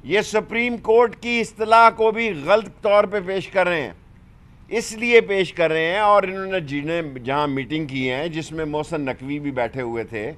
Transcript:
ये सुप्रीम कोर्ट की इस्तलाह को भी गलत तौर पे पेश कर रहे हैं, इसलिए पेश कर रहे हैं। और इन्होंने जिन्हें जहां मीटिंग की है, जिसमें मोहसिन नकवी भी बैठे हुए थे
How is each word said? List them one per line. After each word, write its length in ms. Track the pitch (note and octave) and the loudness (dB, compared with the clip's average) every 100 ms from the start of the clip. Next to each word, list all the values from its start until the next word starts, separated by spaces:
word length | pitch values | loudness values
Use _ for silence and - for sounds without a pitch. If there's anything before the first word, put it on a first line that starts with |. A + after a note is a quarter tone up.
| A2 | 0
ये 180 | F#3+ | -2
सुप्रीम 540 | G3+ G#3+ G#3+ A3 A#3+ A#3 | 0 -2 -2 -4 -2 -4
कोर्ट 360 | A3 A3+ A#3+ - | 2 4 4 0
की 220 | A#3+ A#3 | -4 -2
इस्तलाह 500 | A3 - A3 A3+ A3+ | -4 -4 4 8 8
को 200 | A3 A3 | 6 0
भी 180 | A3 A3+ E3 | 0 -4 -4
गलत 260 | C#3+ G#3 G3 - | 2 2 2 -4
तौर 220 | G#3+ G#3 G#3 | 2 4 4
पे 160 | G#3 | -2
पेश 240 | F3+ F#3+ - | -4 -6 -2
कर 180 | F#3+ F3+ | 0 2
रहे 140 | E3+ | 0
हैं, 140 | A#2+ E2+ - - - - - - - | -4 -10 -20 -20 -20 -20 -20 -20 -6
इसलिए 520 | A3 - A3 A#3+ A#3 | -6 -6 -6 4 4
पेश 280 | F#3 G3 F3+ | 4 -2 -2
कर 180 | - D#3+ | 0 0
रहे 140 | D#3+ D#3+ | 2 0
हैं। 160 | F#3+ | 2
और 280 | G#3 G#3 F#3+ | 4 4 2
इन्होंने 320 | F#3+ F#3+ F#3+ | -6 -4 -4
जिन्हें 600 | D3 C#3+ C#3+ E3+ D#3 C3 | -4 -6 -4 -4 -4 -8
जहां 240 | A#2+ C#3 D3 | -4 -2 0
मीटिंग 380 | C3+ A#2+ D#3 D3+ | -2 -4 -6 -4
की 160 | C3+ C3 | -4 -2
है, 220 | B2+ E3 | -2 -4
जिसमें 360 | D#3+ D#3 D#3+ D#3 | -8 -8 -8 -6
मोहसिन 440 | D3+ D3+ D#3+ C3+ | -6 -6 -6 -6
नकवी 300 | A#2+ C3 D3 | -6 -8 -6
भी 120 | C#3+ | -6
बैठे 280 | B2+ A#2 C3 | -4 -4 -4
हुए 220 | B2 A#2 G#2 | -6 -6 -6
थे 220 | A2 A2 | -8 -8